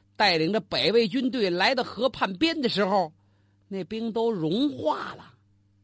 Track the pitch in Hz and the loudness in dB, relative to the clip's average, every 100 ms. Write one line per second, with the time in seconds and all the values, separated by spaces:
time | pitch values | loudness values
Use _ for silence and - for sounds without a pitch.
0 | _ - 208 165 160 220 - 139 147 226 | _ 0 2 4 2 0 -2 0 2 4
1 | 220 247 247 247 190 175 208 254 - 196 | 2 0 -2 0 0 2 2 2 -4 -2
2 | 254 - 226 180 320 330 247 180 202 202 | -4 0 -4 0 0 0 -2 0 2 2
3 | 160 _ _ _ _ _ - 190 175 220 | 0 _ _ _ _ _ -12 -10 -8 -6
4 | 226 226 233 202 156 208 285 254 302 - | -4 -2 -2 0 0 0 0 0 -2 -2
5 | - - - _ _ _ _ _ | -6 -12 -18 _ _ _ _ _